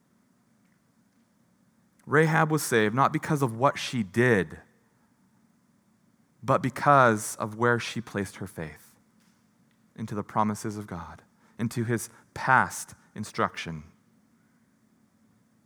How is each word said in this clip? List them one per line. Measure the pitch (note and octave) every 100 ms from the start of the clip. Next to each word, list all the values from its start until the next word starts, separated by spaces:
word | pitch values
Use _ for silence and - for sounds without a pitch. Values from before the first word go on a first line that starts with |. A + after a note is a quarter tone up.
| _ _ _ _ _ _ _ _ _ _ _ _ _ _ _ _ _ _ _ _ -
Rahab | C3+ D#3+ D#3 D#3+
was | D#3
saved | - A#2 G#2+
not | A#2 C3+
because | D#3 - D#3
of | C3+ A2+
what | C3+ -
she | - B2
did, | G2 G2+ B2 G#2+ D#2+ E2 - _ _ _ _ _ _ _ _ _ _ _ _ _ _ _ _ _
but | A2+ C3
because | C3 - - C#3+ B2+ G#2+ - -
of | A2 G#2+
where | A#2+ A#2+
she | - -
placed | A2+ G#2 G2 -
her | F#2+
faith, | - D#2+ - - _ _ _ _ _ _ _ _ _ _ -
into | A2
the | G#2
promises | G2 A#2 G#2+ G#2 A2+ G#2
of | G#2
God, | F2 E2 - _ _ _ _
into | A#2 - A2+
his | A#2 - - _ -
past | - B2+ F#2+ - - - _ -
instruction. | G#2+ - G2+ - - D#2+ D#2 _ _ _ _ _ _ _ _ _ _ _ _ _ _ _ _ _